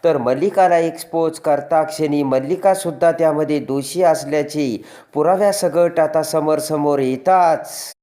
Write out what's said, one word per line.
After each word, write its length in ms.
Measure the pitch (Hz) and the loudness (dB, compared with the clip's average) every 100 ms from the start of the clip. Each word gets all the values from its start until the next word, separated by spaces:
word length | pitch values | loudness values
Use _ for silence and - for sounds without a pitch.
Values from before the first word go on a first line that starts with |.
तर 140 | 170 147 | 0 0
मल्लिकाला 600 | 120 135 190 196 185 170 | 0 0 0 2 4 4
एक्सपोज 600 | 165 - - 165 160 160 | 0 -4 -6 -2 -2 -2
करता 440 | 160 143 143 160 | -2 -2 0 0
क्षणी 400 | 151 - 156 147 | 0 -2 -2 0
मल्लिकासुद्धा 880 | 135 131 135 185 196 190 170 151 170 | 0 0 -2 0 0 0 -4 0 0
त्यामध्ये 480 | 165 160 151 151 147 | 2 0 2 0 -2
दोषी 440 | 131 135 139 175 | -2 -6 -4 0
असल्याचे 800 | 180 160 139 151 147 151 139 104 - - - | 2 2 0 -2 -2 -2 -4 -4 -12 -20 -8
पुराव्यासकट 840 | 147 151 190 202 202 180 156 175 170 | 0 2 4 2 2 0 2 2 2
आता 240 | 156 156 | 0 0
समर 360 | 151 160 151 151 | 0 -2 0 -2
समोर 400 | 151 156 147 143 | -2 -2 0 0
येताच 960 | 131 131 180 185 175 156 - - - - | 0 -2 2 4 4 0 -4 -14 -14 -16